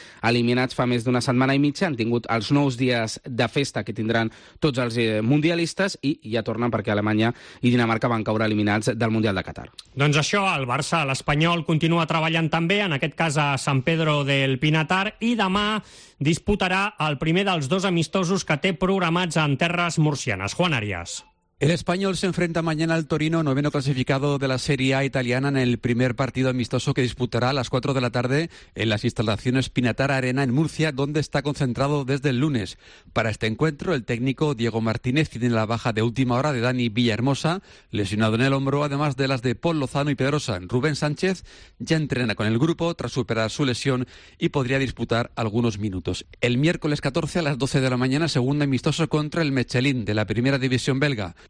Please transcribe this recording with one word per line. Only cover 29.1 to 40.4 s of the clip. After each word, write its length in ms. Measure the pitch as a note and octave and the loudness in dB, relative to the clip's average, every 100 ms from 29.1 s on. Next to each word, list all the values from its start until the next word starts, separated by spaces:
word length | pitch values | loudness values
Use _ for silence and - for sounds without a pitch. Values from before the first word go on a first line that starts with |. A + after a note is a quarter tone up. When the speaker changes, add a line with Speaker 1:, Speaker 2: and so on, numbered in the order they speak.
| - G#2+ G2+ B2+ C3 B2+ | -2 -2 -2 0 0 0
Speaker 3:
Pinatar 400 | - B2 - C#3 | 0 0 0 0
Arena 320 | C3+ B2+ C3 | 0 0 0
en 100 | C3+ | 0
Murcia, 380 | C3+ D#3 - D#3 | 2 0 0 -2
donde 300 | C3 C#3+ D3+ | 0 -2 -2
está 220 | C3+ D3 | -2 -2
concentrado 640 | C#3 D#3 C3+ A#2 C#3 D3 | -2 -2 -2 0 0 0
desde 260 | B2+ C#3 C#3 | 0 0 0
el 100 | B2 | 2
lunes. 360 | D#3 A#2+ F#2 - - - - | 0 0 -4 -10 -20 -20 -6
Para 180 | A#2 A2 | -2 -2
este 160 | G#2 A2 | -2 -2
encuentro, 480 | A2 D#3+ D3 F#3 | 0 0 0 -2
el 100 | D3 | -2
técnico 520 | - A#2 C3 B2 D#3 A#2+ | -2 -2 -2 0 0 0
Diego 240 | A#2 A2 | 0 0
Martínez 500 | A2 G#2+ B2+ C#3+ D3 | -2 -2 0 0 0
tiene 180 | A2 A#2+ | 0 0
la 160 | A2+ | 2
baja 280 | G#2+ A#2 B2+ | 0 -2 -2
de 100 | G#2+ | 0
última 320 | A#2 A2+ B2 | 0 0 0
hora 180 | A#2+ D3+ | 2 0
de 80 | B2+ | 0
Dani 280 | B2 B2+ A#2+ | 0 0 0
Villahermosa, 720 | G#2+ A#2+ G#2+ C3 C3+ D#3 F#3 - - - | 2 2 2 0 0 0 -2 -8 -20 -8
lesionado 440 | G#2 F#2+ G#2+ A2 | -4 -2 0 2
en 80 | A2+ | 2
el 100 | C3+ | 2
hombro, 300 | C3+ C3+ C#3+ | 2 0 0
además 340 | D3 C#3 D3+ C3 | 0 0 -2 0
de 120 | C3+ | -2
las 120 | C3 | 0
de 140 | B2+ | -2
Paul 240 | A2+ E3+ D#3+ | 0 0 0
Lozano 320 | C3 C#3+ D3 | -2 -2 0
y 60 | C3 | 0
Pedrosa. 420 | C3+ D3 | 0 0